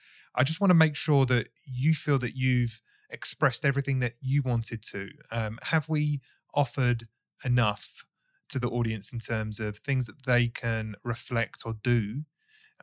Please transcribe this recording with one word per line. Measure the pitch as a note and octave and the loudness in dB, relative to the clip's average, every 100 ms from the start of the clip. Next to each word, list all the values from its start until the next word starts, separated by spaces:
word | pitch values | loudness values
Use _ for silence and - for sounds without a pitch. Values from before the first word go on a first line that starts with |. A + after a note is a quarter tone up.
| _ - - - | _ -20 -8 -2
I | |
just | C#3 - | 0 2
wanna | G3 E3+ | 4 6
make | D#3 C#3+ | 6 2
sure | - C#3+ B2+ | 2 4 4
that | A#2+ - - C#3 | 2 0 -12 -10
you | B2+ D3+ D#3 | 0 2 2
feel | D3+ C3+ | 2 0
that | A#2+ C3 | 0 -2
you've | C3 B2 A#2+ - _ _ - | 2 2 0 -4 _ _ -18
expressed | - - - C#3 - C#3 | -4 -2 2 0 2 0
everything | C3+ C#3 C3 | 0 0 0
that | A#2+ - | -2 -4
you | C3 C#3+ | -2 0
wanted | B2+ A#2 A2 A2 | 2 0 0 -2
to. | - G2+ G2 - - | -4 -4 -10 -12 -8
Um, | A#2 A2 A2+ | -4 -4 -6
have | - D#3+ D#3 | -2 -2 0
we | D3+ D3+ C#3+ _ _ _ | 0 0 -2 _ _ _
offered | D3 C3+ - B2 A#2 - _ _ - B2 | -2 0 2 0 0 -4 _ _ -8 0
enough | B2 G#2+ G2+ - - - _ _ _ - | 2 2 -2 -10 -16 -20 _ _ _ -8
to | B2+ | -4
the | A#2 | -2
audience | A#2+ A#2 A2 - | 0 -2 -2 -6
in | A#2 | -4
terms | - A2 G#2+ G#2+ | -4 -4 -4 -4
of | G#2+ G2+ | -4 -6
things | - C3 A#2 | -2 -2 -2
that | - - | -6 0
they | A#2+ A#2+ | 2 2
can | - A#2 A2+ A2 G#2 | -2 -2 -2 -4 -6
reflect | B2 A2+ - A#2 A2+ - A2+ | -6 -6 -2 -2 -2 -6 -8
or | |
do, | A2 B2 A#2+ G2+ C3 D#3 _ _ _ _ - | -2 2 2 2 -4 -10 _ _ _ _ -10